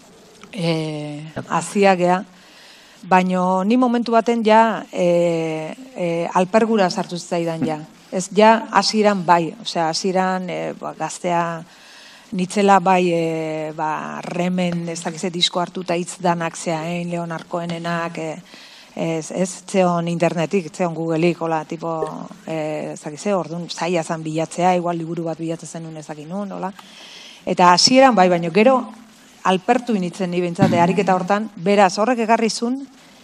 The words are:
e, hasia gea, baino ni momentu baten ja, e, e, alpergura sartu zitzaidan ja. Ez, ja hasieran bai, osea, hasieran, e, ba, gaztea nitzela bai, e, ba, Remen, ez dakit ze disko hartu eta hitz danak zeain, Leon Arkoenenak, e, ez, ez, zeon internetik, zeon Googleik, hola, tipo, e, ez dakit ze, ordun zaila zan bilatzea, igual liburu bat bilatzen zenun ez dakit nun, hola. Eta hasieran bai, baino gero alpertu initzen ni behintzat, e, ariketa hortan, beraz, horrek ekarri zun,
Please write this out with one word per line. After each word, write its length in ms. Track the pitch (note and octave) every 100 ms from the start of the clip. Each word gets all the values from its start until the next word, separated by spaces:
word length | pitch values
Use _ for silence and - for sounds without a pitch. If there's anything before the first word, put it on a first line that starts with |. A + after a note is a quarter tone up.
| - - - - -
e, 720 | A3+ E3 D#3+ D#3 D3+ D3 D3 D#3 - -
hasia 460 | E3+ E3 G3+ G3 F#3
gea, 280 | F3 F#3 G#3 - - - - - - -
baino 600 | F3+ F#3 F#3 F#3 F3+ F#3
ni 140 | G3 B3
momentu 340 | B3+ A#3+ A#3
baten 320 | A3+ A3+ A#3
ja, 400 | G#3+ A3 A3+ F#3 -
e, 840 | - F3+ F3 F3 E3 D#3+ D#3 D#3 - C4 C4
e, 340 | F3 E3+ E3+
alpergura 560 | F3+ F#3 A3 A3 A3 F#3
sartu 280 | F3+ - F3
zitzaidan 480 | - F3 E3 E3 D#3+
ja. 140 | D3+ D#3 - -
Ez, 160 | F#3+ F3+ F3+
ja 320 | G#3+ A3+ A3+
hasieran 540 | G3 G3 A3 G#3 G3+ E3+
bai, 280 | F3 D#3+ -
osea, 280 | - F3 D#3+
hasieran, 600 | E3 G3 F#3 F#3 F#3 F3+
e, 240 | D#3+ D#3+ D3
ba, 140 | D3 D3
gaztea 460 | D#3 - F3+ E3+ E3+ E3 E3+ - - - - - -
nitzela 460 | F#3+ F3+ G#3 G3 G3
bai, 240 | F3+ F#3 F3+
e, 600 | E3+ E3 D#3+ D#3 D#3 D#3 D#3
ba, 440 | D#3 D3+ D3+ D3 -
Remen, 600 | E3+ F3+ F3+ F3+ E3+ E3+
ez 120 | E3
dakit 180 | F3+ D#3+
ze 80 | F#3+
disko 320 | E3+ F3 F#3
hartu 240 | F3 F#3+ F3+
eta 100 | F3
hitz 220 | F3 -
danak 360 | F3+ E3+ E3 -
zeain, 520 | - D#3+ E3 F3 F3
Leon 220 | F3 E3+
Arkoenenak, 840 | D#3+ - F3 E3+ E3+ E3+ E3+ E3+ E3
e, 140 | D#3+ D#3 - - - - - -
ez, 360 | E3 D#3+ D3+
ez, 180 | - F#3 - -
zeon 400 | G3 F3+ F3 E3+
internetik, 600 | E3+ E3 E3 D3+ G3 D#3+
zeon 220 | - F3+ D#3+
Googleik, 440 | E3 D#3+ F3 E3
hola, 220 | E3 D#3+ D#3
tipo, 360 | E3 E3+ D#3+ D#3 - - - -
e, 480 | D#3+ D3+ D3+ D3+
ez 80 | D3+
dakit 180 | - D3
ze, 160 | G#3 G3
ordun 340 | D3+ E3+ E3
zaila 340 | - E3 F3
zan 200 | D#3+ E3 D#3
bilatzea, 480 | D#3 D#3+ - F3+ F3+
igual 220 | E3+ E3+
liburu 320 | D#3+ E3+ E3
bat 80 | D#3
bilatzen 320 | E3 E3 D#3+
zenun 280 | E3 D#3+ D#3+
ez 100 | D3+
dakit 200 | D3+ D3+
nun, 240 | G3 G3+
hola. 220 | F3+ F#3 - - - - - - - -
Eta 260 | F3 F3+
hasieran 460 | F3 - C4 C4+ G#3
bai, 100 | F#3
baino 220 | F3 E3+
gero 300 | E3 A3+ C4 - - - - - -
alpertu 520 | F#3 F#3+ - B3 B3 G#3
initzen 360 | F3 - F3+
ni 100 | F3
behintzat, 320 | F3 E3+ F#3+
e, 80 | F3
ariketa 340 | E3+ F3 F#3+ F#3
hortan, 340 | F#3 G3+ A3 -
beraz, 420 | E3+ G3+ F#3+ -
horrek 240 | A3 A#3+ A3
ekarri 240 | A3+ A3+
zun, 300 | - A#3 C4+ C#4 - - -